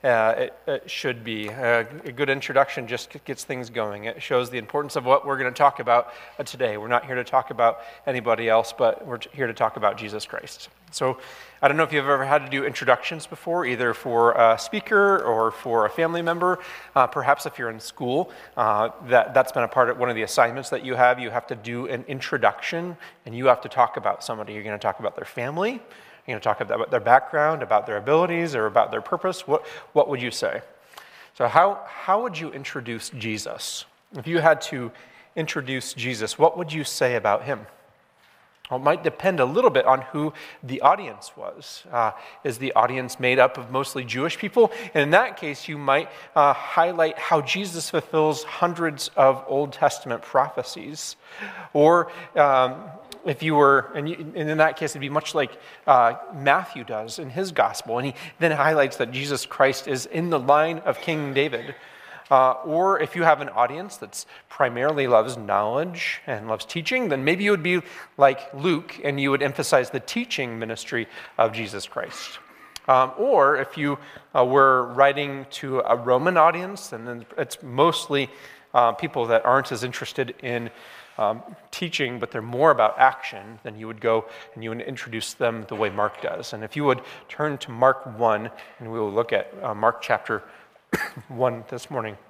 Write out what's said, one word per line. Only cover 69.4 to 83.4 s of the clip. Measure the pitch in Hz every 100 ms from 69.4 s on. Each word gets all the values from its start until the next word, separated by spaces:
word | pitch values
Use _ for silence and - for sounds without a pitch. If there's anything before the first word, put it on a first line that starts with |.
emphasize | 139 135 147 143 123
the | 131
teaching | - 233 240 - 127 113
ministry | 113 113 - 123 110 - - -
of | 117
Jesus | 110 107 101 -
Christ. | - - - - - - - - - -
Um, | 131 131 -
or | 247 220 139 143
if | 135 -
you, | 143 139 - - _ 139
uh, |
were | 123 139 135 131 123
writing | 120 139 143 143 139 135
to | - 139 131
a | - 120
Roman | 120 127 165 180
audience, | 156 170 185 202 -
and | 113 117
then | 120 113 -
it's | 139 -
mostly, | 135 123 160 165 - 143 131 - - - _
uh, | 127 117
people | 120 160 143 117
that | 113 117
aren't | 131 131
as | 120
interested | 123 - 120 - 127 -
in, | 127 120 117 - - - - -
um, | 104 110 - 196 _
teaching, | - 175 - 135 123
but | 117
they're | 120
more | 113 120 160
about | 131 110 -
action, | 131 127 - 104